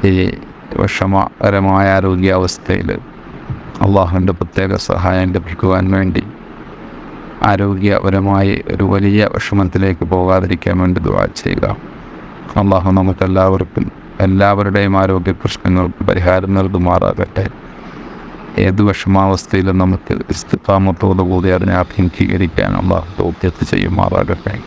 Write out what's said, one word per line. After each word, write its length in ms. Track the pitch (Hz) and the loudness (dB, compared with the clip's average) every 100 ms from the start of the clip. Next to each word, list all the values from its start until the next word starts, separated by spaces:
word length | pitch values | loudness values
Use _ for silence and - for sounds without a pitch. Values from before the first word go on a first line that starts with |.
| 98 | 4
ഈ 20 | 92 92 - - - - - | 2 0 -4 -14 -18 -10 -2
വിഷമകരമായ 1040 | 101 - 95 98 - - - 101 95 95 98 95 | -2 0 0 2 0 0 0 2 2 4 4 4
ആരോഗ്യാവസ്ഥയിൽ 920 | 95 90 95 92 92 - - 95 95 - - - - - - - - - 95 | 2 2 2 2 0 -4 -4 -2 -2 -6 -10 -18 -18 -16 -10 -10 -10 -2 2
അള്ളാഹുവിൻ്റെ 480 | 98 92 92 92 87 | 4 2 2 0 0
പ്രത്യേക 340 | 87 - 95 98 - | -4 -2 -2 -2 -2
സഹായം 420 | 90 92 92 92 92 | 0 2 2 0 -2
ലഭിക്കുവാൻ 480 | 87 90 95 92 92 95 | -4 -2 2 2 2 2
വേണ്ടി, 280 | 92 - - - - - - - - - - - - - - | 2 -2 -4 -16 -18 -18 -18 -18 -18 -16 -16 -16 -16 -4 0
ആരോഗ്യപരമായി 1000 | 98 98 98 101 98 98 98 98 98 98 - - | 2 0 2 2 2 2 0 2 2 2 0 -4
ഒരു 100 | - 98 | 0 2
വലിയ 360 | 98 101 104 104 - | 4 4 4 2 0
വിഷമത്തിലേക്ക് 680 | - 101 95 92 98 87 82 | -2 0 0 2 0 0 0
പോകാതിരിക്കാൻ 640 | 92 90 92 92 90 92 92 | 0 2 2 2 -2 0 2
വേണ്ടി 160 | 92 90 - | 2 2 0
ദുആ 180 | 50 50 - | 0 -2 -4
ചെയ്യുക. 240 | - 50 50 - - - - - - - - - | -4 -2 -2 -4 -10 -16 -16 -16 -16 -16 -6 0
അള്ളാഹു 280 | 98 95 92 95 | 2 2 4 2
നമുക്കെല്ലാവർക്കും 840 | 95 92 95 92 95 95 - - - - - - 95 | 2 0 0 2 2 2 0 -4 -6 -8 -20 -2 2
എല്ലാവരുടെയും 680 | 95 101 101 101 101 101 98 | 4 4 4 2 2 2 2
ആരോഗ്യ 300 | 95 95 87 90 | 2 2 0 -2
പ്രശ്നങ്ങൾക്ക് 600 | - - 95 90 90 - 95 | -4 -2 0 2 0 -2 0
പരിഹാരം 420 | 90 87 92 95 98 | 2 2 2 2 0
നൽകുമാറാകട്ടെ. 840 | 95 95 87 87 95 95 98 - 104 - - - - - - - - - - - | 2 2 2 2 2 0 -2 -2 -6 -8 -18 -18 -18 -16 -16 -16 -16 -16 -10 0
ഏത് 180 | 98 95 101 | 0 2 0
വിഷമാവസ്ഥയിലും 880 | 95 - 95 95 95 - 98 95 92 | 0 2 2 4 0 0 0 2 2
നമുക്ക് 320 | 92 90 - 104 - | 2 0 -2 -6 -4
ഇസ്തിഖാമത്തോടുകൂടി 1160 | - - - - 98 95 85 95 95 90 92 92 | -8 -4 -4 2 2 2 2 2 2 2 2 2
അതിനെ 200 | 90 95 90 | 2 2 0
അഭിമുഖീകരിക്കാൻ 880 | 87 - 90 - 95 95 90 - 98 92 | 0 0 0 2 0 2 0 0 0 0
അള്ളാഹു 280 | 90 87 82 - | 0 0 -2 -4
തൗഫീഖ് 480 | 92 87 90 - - | -4 0 -4 -2 -2
ചെയ്യുമാറാകട്ടെ. 840 | 95 98 92 95 92 - 90 - 98 | 0 0 0 0 0 0 -2 -4 -8